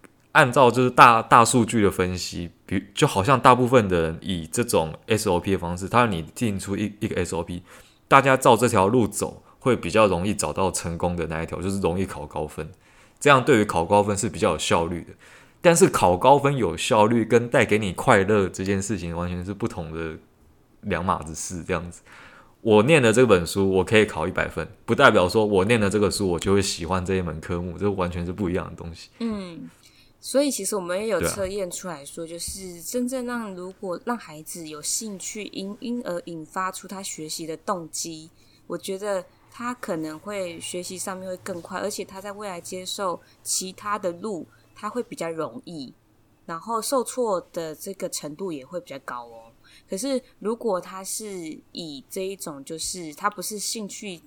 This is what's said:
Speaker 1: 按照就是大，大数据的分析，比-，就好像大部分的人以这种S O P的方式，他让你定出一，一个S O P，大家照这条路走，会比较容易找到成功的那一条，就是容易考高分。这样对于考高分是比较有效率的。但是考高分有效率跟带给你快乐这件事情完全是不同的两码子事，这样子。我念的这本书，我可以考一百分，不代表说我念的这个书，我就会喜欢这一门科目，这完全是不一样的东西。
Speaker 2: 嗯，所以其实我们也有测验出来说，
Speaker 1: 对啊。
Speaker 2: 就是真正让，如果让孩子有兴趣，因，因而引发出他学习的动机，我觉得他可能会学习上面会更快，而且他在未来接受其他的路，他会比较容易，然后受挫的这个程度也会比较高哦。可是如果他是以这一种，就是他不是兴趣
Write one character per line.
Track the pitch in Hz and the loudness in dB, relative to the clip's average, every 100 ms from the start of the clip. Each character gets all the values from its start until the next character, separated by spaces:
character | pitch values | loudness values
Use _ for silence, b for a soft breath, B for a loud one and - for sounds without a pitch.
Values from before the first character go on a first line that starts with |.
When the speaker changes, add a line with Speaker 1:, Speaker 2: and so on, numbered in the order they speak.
| - _ _ | -20 _ _
Speaker 1:
按 | 156 135 | 4 6
照 | 131 123 | 6 6
就 | 117 | 6
是 | 127 | 4
大， | 123 131 113 | 10 10 8
大 | - 127 | 8 8
数 | 113 127 | 8 4
据 | 107 117 | 4 4
的 | 101 | 2
分 | - 90 92 | 2 -2 -2
析， | - 87 85 - | -8 -8 -10 -12
比-， | - 95 - | -6 -4 -4
就 | - 151 | 0 2
好 | 98 | 2
像 | 101 127 | 2 4
大 | 135 | 6
部 | 123 123 | 6 6
分 | 127 101 | 4 4
的 | 87 | 2
人 | 82 - | 0 -2
以 | 90 90 80 | -6 -6 -4
这 | - | -4
种 | 117 95 80 76 - | 0 0 0 -4 -2
S | 107 104 | -2 0
O | 87 | 0
P | 98 | 0
的 | 92 | -2
方 | 85 90 | -2 -6
式， | 95 | -2
他 | 117 | 2
让 | 120 | 2
你 | 85 | 0
定 | 80 - 117 98 | -6 -6 -4 -4
出 | - 95 | -6 -4
一， | 104 - | -4 -4
一 | 110 | -6
个 | - | -4
S | 87 | -4
O | 85 | -4
P， | 87 87 - b b b - | -6 -10 -14 b b b 4
大 | 139 | 6
家 | 135 131 | 6 6
照 | 139 110 | 6 6
这 | 120 | 6
条 | 107 95 | 4 4
路 | 127 104 | 4 0
走， | - - - b b | -2 -6 -8 b b
会 | 131 | 0
比 | 104 87 | 0 2
较 | 107 107 | 4 4
容 | 87 | 4
易 | 98 | -2
找 | 98 76 | -2 -4
到 | 76 95 | 0 -2
成 | - 90 85 | -2 -6 -4
功 | 87 87 | -4 -2
的 | 80 | -4
那 | 80 | -4
一 | 82 | -6
条， | 80 | -4
就 | 92 | -4
是 | 98 | -2
容 | 92 90 | 0 0
易 | 92 | -4
考 | 71 | -6
高 | 76 76 78 | -10 -8 -8
分。 | - 78 - b b b b | -8 -12 -14 b b b b
这 | 143 | 4
样 | 135 | 6
对 | 120 120 | 6 4
于 | |
考 | 104 85 | 4 0
高 | 85 101 | 2 4
分 | 101 98 | 4 0
是 | 110 | -4
比 | 82 | 0
较 | 101 | 0
有 | 78 | 0
效 | - 92 82 | 0 0 0
率 | 85 | -4
的。 | 82 - b b b b | -10 -20 b b b b
但 | 175 | 4
是 | 170 185 | 6 6
考 | - 92 90 | 6 4 6
高 | 127 143 | 6 6
分 | 135 139 | 4 0
有 | 92 87 | -2 -2
效 | - 117 110 | 2 4 6
率 | 120 | 4
跟 | 107 120 120 | 4 2 2
带 | 139 | 2
给 | 107 107 | 2 2
你 | 101 | 0
快 | 85 - 107 | -2 4 4
乐 | 95 107 92 | 4 2 2
这 | 90 | -2
件 | 95 98 | -2 -2
事 | 95 101 | -2 -4
情 | 85 85 | -6 -6
完 | 87 | -6
全 | 90 | -6
是 | 90 | -8
不 | 101 113 | -6 -6
同 | - 80 | -6 -10
的 | 80 80 80 _ _ _ _ _ _ | -8 -8 -10 _ _ _ _ _ _
两 | 104 85 | -6 -4
码 | 92 80 | 0 -2
子 | 80 | -4
事， | 80 - 90 - | -10 -10 -8 -4
这 | |
样 | 87 87 | -4 -6
子。 | - - B B B B B | -14 -20 B B B B B
我 | 113 107 | 4 6
念 | 120 160 | 6 6
的 | 117 | 6
这 | 107 123 | 6 8
本 | 92 | 6
书， | 85 101 95 | 4 0 2
我 | 95 | 2
可 | 90 110 | 4 4
以 | |
考 | 104 - 82 | 4 0 -4
一 | |
百 | 85 80 | -2 -4
分， | - 78 - | -4 -10 -8
不 | - | -2
代 | 117 135 | 4 6
表 | 104 90 | 6 4
说 | 110 | 4
我 | 107 98 | 4 4
念 | 98 120 | 4 2
的 | 101 | 2
这 | 104 | 2
个 | 101 | 2
书， | 101 98 | 0 0
我 | 82 | 0
就 | 98 | 2
会 | 98 | 2
喜 | 92 - 82 | 2 -4 -4
欢 | 92 | -2
这 | 90 92 | 0 -2
一 | |
门 | 85 80 | -2 -6
科 | - 87 | -6 -6
目， | 90 82 | -6 -4
这 | 101 | -4
完 | 95 87 | -2 -4
全 | 87 | -4
是 | 85 | -6
不 | 87 92 | -4 -2
一 | |
样 | 90 - | -2 -6
的 | - | -12
东 | 85 | -14
西。 | 82 - - | -14 -18 -10
Speaker 2:
嗯， | 233 208 180 165 165 _ b b b b | -8 -8 -10 -14 -18 _ b b b b
所 | - 262 | -4 0
以 | 294 | 0
其 | 247 | -2
实 | 190 208 | -4 -6
我 | |
们 | 175 185 | -4 -6
也 | 220 | -2
有 | 180 | -2
测 | 165 202 190 | -2 -4 -6
验 | 202 180 | -6 -8
出 | - 185 | -8 -12
来 | 151 | -14
说， | 143 - | -14 -14
Speaker 1:
对 | 165 | -12
啊。 | |
Speaker 2:
就 | 170 | -12
是 | - 202 190 170 | -12 -12 -14 -14
真 | 165 247 247 | -8 -4 -4
正 | 262 240 | -6 -6
让， | 240 220 | -8 -8
如 | 180 185 | -12 -14
果 | - 190 175 | -12 -10 -8
让 | - 233 | -6 -6
孩 | - 156 | -8 -18
子 | 160 180 156 | -16 -14 -14
有 | 151 | -10
兴 | 151 - 220 190 | -6 -6 -8 -10
趣， | - 220 196 | -12 -10 -12
因， | - 190 208 | -10 -10 -10
因 | 233 240 | -8 -8
而 | 240 175 175 | -6 -8 -10
引 | 165 156 | -14 -10
发 | 190 185 | -6 -6
出 | - 185 | -8 -12
他 | 196 | -12
学 | 196 - 156 | -12 -12 -10
习 | 156 | -10
的 | 160 156 | -10 -10
动 | - 185 160 | -6 -8 -8
机， | - 170 156 160 b b b b | -10 -10 -12 -18 b b b b
我 | 170 | -10
觉 | - 190 | -8 -8
得 | 208 190 180 b b | -4 -6 -6 b b
他 | - 240 | -10 -10
可 | 247 - 165 | -8 -6 -6
能 | 156 156 | -6 -10
会 | 208 202 180 165 | -10 -8 -8 -10
学 | - 180 | -10 -10
习 | 180 180 | -10 -10
上 | - 185 | -10 -10
面 | 185 | -10
会 | 180 | -12
更 | - 175 | -10 -10
快， | - 196 | -10 -8
而 | 196 | -6
且 | 208 | -6
他 | 185 190 | -10 -12
在 | 202 | -14
未 | 202 208 | -12 -12
来 | 175 | -12
接 | - 185 185 | -12 -12 -10
受 | - 190 170 b b | -6 -4 -6 b b
其 | - - 185 | -6 -6 -6
他 | 185 208 208 | -10 -8 -4
的 | 190 | -4
路， | 170 214 175 - b b | -6 -8 -10 -12 b b
他 | - 208 | -14 -10
会 | 233 | -8
比 | 233 | -8
较 | - 165 | -8 -8
容 | 160 143 120 | -6 -8 -10
易， | - 160 127 - _ _ _ _ | -14 -14 -14 -18 _ _ _ _
然 | - 165 | -14 -12
后 | 208 226 | -6 -6
受 | 214 269 | -2 -2
挫 | 220 - 233 180 - | -2 -2 -2 -2 -4
的 | 175 160 | -8 -8
这 | 151 196 | -10 -12
个 | 190 175 | -8 -8
程 | - 151 | -8 -10
度 | 151 196 | -10 -8
也 | 147 127 | -10 -10
会 | 180 | -12
比 | - | -12
较 | 139 | -14
高 | - 123 | -10 -12
哦。 | 120 113 113 _ b b b | -12 -20 -20 _ b b b
可 | 190 | -8
是 | 269 254 b b | -4 -4 b b
如 | 196 | -6
果 | 226 233 180 | -4 -2 -4
他 | 180 190 | -6 -14
是 | 190 - 214 190 160 - _ | -10 -10 -10 -10 -10 -14 _
以 | - 165 139 - | -14 -12 -14 -12
这 | 196 | -8
一 | 190 196 | -8 -8
种， | - 143 | -12 -14
就 | 139 160 | -12 -10
是 | - 185 160 | -10 -10 -12
他 | 147 202 | -6 -6
不 | 202 | -6
是 | 180 214 | -10 -8
兴 | - 233 196 | -8 -8 -10
趣 | - 208 165 | -12 -12 -14